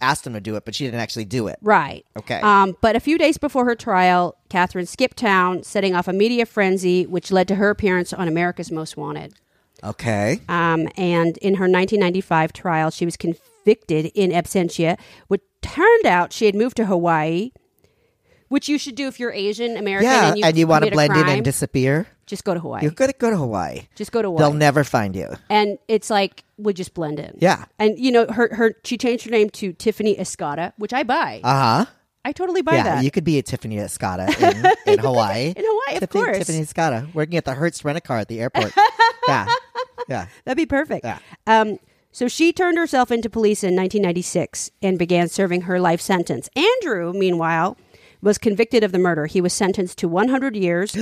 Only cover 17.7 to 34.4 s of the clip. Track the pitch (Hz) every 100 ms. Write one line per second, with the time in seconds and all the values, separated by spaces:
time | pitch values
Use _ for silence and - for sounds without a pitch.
17.7 | _ _ _ _ _ _ _ - 277 -
18.7 | 285 294 226 269 - 240 - 196 214 233
19.7 | 226 208 196 233 254 165 202 165 160 160
20.7 | 156 151 151 147 147 143 139 131 - 139
21.7 | 135 131 147 220 _ - 202 - 175 156
22.7 | 117 151 - 269 - 233 202 127 101 78
23.7 | 62 - - 214 233 202 165 147 151 147
24.7 | 139 139 127 101 92 - - - 208 208
25.7 | 202 - 220 - 208 196 - _ - 208
26.7 | 180 180 - 151 151 - - 175 - -
27.7 | - 214 214 254 233 226 226 208 214 226
28.7 | - - 233 247 240 220 226 208 - 196
29.7 | 165 220 208 214 - 185 - 160 147 185
30.7 | - 208 254 226 294 175 110 120 135 123
31.7 | 131 247 _ _ _ - 294 359 359 285
32.7 | - 208 143 135 - 160 147 - 131 113
33.7 | 104 101 - 101 92 92 -